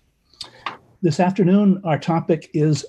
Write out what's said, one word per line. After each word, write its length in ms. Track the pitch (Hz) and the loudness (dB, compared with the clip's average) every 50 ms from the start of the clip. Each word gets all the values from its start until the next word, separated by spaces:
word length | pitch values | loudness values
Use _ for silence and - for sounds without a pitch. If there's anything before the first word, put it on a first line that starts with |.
| _ _ _ _ _ _ _ _ - - - - - - - - _ _ _ _ | _ _ _ _ _ _ _ _ -20 -20 -20 -16 -14 -14 -14 -14 _ _ _ _
This 180 | - 151 147 - | -4 -2 0 2
afternoon, 640 | 185 180 190 - 196 170 190 202 208 202 185 - - | 0 0 2 2 2 2 4 4 4 4 2 2 0
our 140 | 170 151 135 | -2 -2 -2
topic 540 | - - 165 165 160 - 175 156 - - - | -2 -2 -2 -2 0 -2 -2 -2 -4 -6 -4
is 320 | 160 147 156 151 139 - | -2 0 0 0 -2 -4